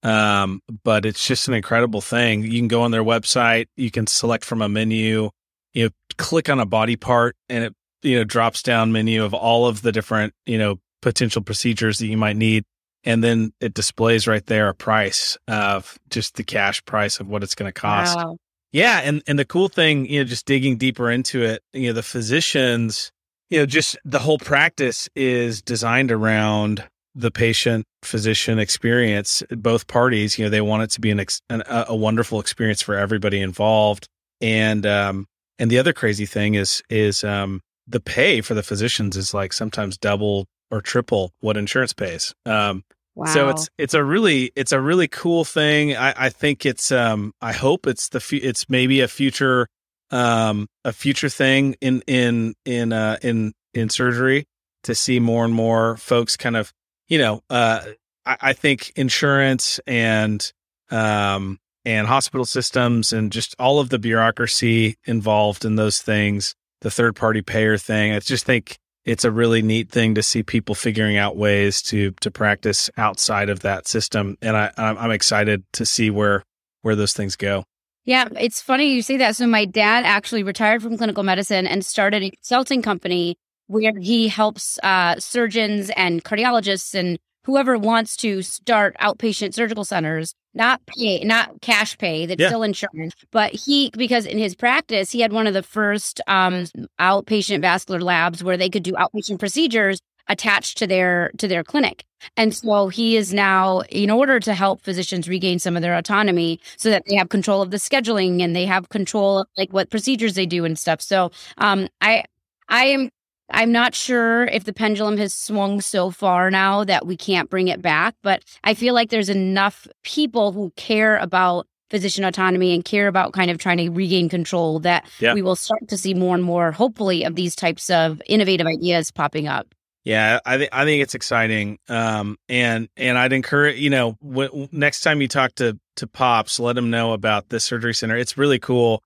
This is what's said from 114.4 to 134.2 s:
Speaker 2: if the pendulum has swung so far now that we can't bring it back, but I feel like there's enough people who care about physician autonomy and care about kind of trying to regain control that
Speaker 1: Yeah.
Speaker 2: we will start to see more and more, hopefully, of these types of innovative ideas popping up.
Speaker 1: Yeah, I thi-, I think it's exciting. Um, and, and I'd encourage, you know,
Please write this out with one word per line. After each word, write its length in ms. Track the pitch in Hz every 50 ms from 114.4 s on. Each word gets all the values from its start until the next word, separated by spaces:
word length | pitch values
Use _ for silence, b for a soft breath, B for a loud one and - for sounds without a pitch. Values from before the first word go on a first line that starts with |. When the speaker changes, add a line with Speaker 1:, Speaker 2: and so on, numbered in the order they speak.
| 240
Speaker 2:
if 180 | 240 - 220
the 100 | - -
pendulum 440 | 196 - 220 214 214 202 214 208 214 208
has 160 | 208 196 -
swung 460 | - - - 208 208 196 196 202 202
so 320 | 196 - - 196 180 190
far 400 | 180 - - 190 180 180 180 190
now 320 | 190 190 190 196 196 202 208
that 200 | 196 190 151 -
we 120 | 170 185
can't 340 | 165 - - 190 175 160 -
bring 160 | - 190 185
it 160 | 185 160 185
back, 320 | 175 175 156 151 170 226 - _
but 220 | _ 196 190 - B B B B
I 120 | - 214 220
feel 200 | - 233 247 247
like 160 | 233 233 214
there's 180 | - 220 202 185
enough 600 | 202 196 190 185 190 196 196 202 - - - - - _ _
people 480 | - - 294 302 262 220 233 208 208
who 200 | 180 202 208 175 -
care 400 | - - - 226 214 214 214 214
about 500 | - - 175 - 180 185 180 175 175 - _ _ _ _ _
physician 320 | - 208 180 196 - 196
autonomy 500 | 196 185 180 - 190 185 185 180 185 180 175
and 100 | 170 180
care 240 | - - 202 202 202
about 240 | 180 190 185 -
kind 180 | - 190 185 175
of 80 | 175 160
trying 200 | - 190 175 175
to 100 | 170 175
regain 400 | 170 175 190 175 185 180 175 165
control 500 | 180 175 165 - - 175 170 160 156 160
that 300 | 156 175 175 170 - - - -
Speaker 1:
Yeah. 160 | 220 233 233
Speaker 2:
we 80 | 208
will 140 | 190 185 185
start 320 | - - - 220 220 247 -
to 100 | 214 185
see 160 | - 190 190
more 220 | 180 180 180 180
and 80 | 175 180
more, 260 | 175 170 175 170 165
hopefully, 540 | 160 - 220 247 220 - 214 190 185 165 180
of 100 | - 170
these 220 | 160 185 175 -
types 340 | - - 170 160 - - -
of 320 | 180 165 160 160 156 156 -
innovative 420 | - 208 214 202 185 190 175 170 165
ideas 420 | 160 - 170 175 175 170 160 -
popping 380 | _ - 156 147 - 156 151 147
up. 260 | 135 131 - _ _ _ _ _ _ _ _
Speaker 1:
Yeah, 340 | - 110 110 110 110 117 123 -
I 120 | 123 127 135
thi-, 100 | 147 -
I 140 | - 131 139
think 180 | 151 151 143
it's 140 | 139 131 -
exciting. 640 | 123 - - 127 117 113 110 110 107 104 101 104 - _ -
Um, 500 | 120 117 113 113 110 107 101 104 107 - _ -
and, 400 | 123 123 123 117 113 113 113 110 _
and 220 | - 131 127 123 123
I'd 140 | 127 131
encourage, 480 | 131 131 127 - - 143 147 147 135 120
you 100 | 143 147
know, 260 | 139 131 123 117 110 110